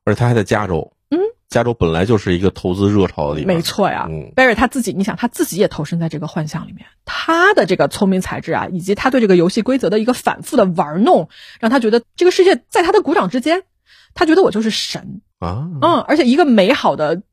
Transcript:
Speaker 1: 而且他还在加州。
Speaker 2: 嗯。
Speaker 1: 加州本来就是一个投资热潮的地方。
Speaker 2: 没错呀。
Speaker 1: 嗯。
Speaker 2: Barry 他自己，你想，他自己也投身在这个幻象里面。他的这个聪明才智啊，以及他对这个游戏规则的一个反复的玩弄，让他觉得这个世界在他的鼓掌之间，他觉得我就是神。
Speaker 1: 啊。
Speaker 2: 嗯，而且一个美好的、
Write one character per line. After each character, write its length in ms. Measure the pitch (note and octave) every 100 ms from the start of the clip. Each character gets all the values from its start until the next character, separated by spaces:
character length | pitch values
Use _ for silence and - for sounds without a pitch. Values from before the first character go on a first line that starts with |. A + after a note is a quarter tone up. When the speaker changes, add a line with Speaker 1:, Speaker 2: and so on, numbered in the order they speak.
Speaker 1:
而 100 | -
且 60 | G#2
他 80 | A#2+
还 60 |
在 100 | A#2
加 240 | F#2+ G#2+ G2+
州。 240 | E2 - _ _
Speaker 2:
嗯。 80 | D#4+ G#4+ - _
Speaker 1:
加 120 | -
州 100 | A#2+
本 200 | A#2 E2+
来 120 | E2
就 140 | G2+ A2
是 180 | - F2
一 40 |
个 100 | F#2+
投 240 | - F#2
资 160 | F#2 G2+
热 160 | G#2 F2+
潮 260 | - D2
的 60 | D#2
地 80 | F3+
方。 80 |
Speaker 2:
没 80 | E3+
错 260 | E3 - F#3
呀。 200 | - -
Speaker 1:
嗯。 220 | D3+ -
Speaker 2:
Barry 220 | - C4 A3
他 100 | B3
自 160 | C4+
己， 100 | A3
你 120 | F3
想， 100 | G3
他 140 | F#3 A#3+
自 160 | -
己 120 | D#4 E3
也 120 | F#3
投 160 | -
身 160 | D3 E3+
在 80 | E3
这 100 | D3+
个 80 | D3+
幻 220 | F3+ D#3
象 180 | E3 -
里 60 |
面。 120 | F#3 - _
他 500 | - - - E4 F#4
的 100 | F#4
这 120 | F#3+ F#3
个 100 | -
聪 220 | - G3
明 120 | F#3
才 200 | - -
智 100 | -
啊， 140 | C3 -
以 80 | F3
及 160 | F#3 G3+
他 120 | C4+
对 120 | C4
这 80 | G#3+
个 80 | F3+
游 120 | E3+
戏 140 | A3+
规 160 | G#3+ C4
则 100 | -
的 120 | G#3+
一 40 |
个 100 | A3
反 280 | B3 - -
复 140 | - C4+
的 80 |
玩 400 | F#3+ E3+ D3 D#3+
弄， 240 | C#4+ C#4 D#3 - - -
让 100 | A3+
他 80 | C4+
觉 140 | A3+
得 100 | A#3 - -
这 80 |
个 80 | F4+
世 100 | F4+
界 180 | F#4 D4 -
在 140 | A4
他 80 | E4+
的 120 | G4+
鼓 120 | C#4
掌 140 | E4+ F#3
之 120 | B3+
间， 220 | D4+ F4+ - _ _ _ _
他 120 | - D#4+
觉 80 |
得 80 | E4
我 80 | F4+
就 120 | G#3+
是 80 | A3
神。 500 | G#3 - - - - - _
Speaker 1:
啊。 300 | E2+ G2 D#3+ D3+
Speaker 2:
嗯， 200 | D4+ D4+
而 160 | - D4+
且 80 |
一 100 | B3
个 100 | C#4
美 280 | D#4+ A3 F#3
好 240 | C#4+ G3+ C#3+
的、 260 | D3+ E3+ -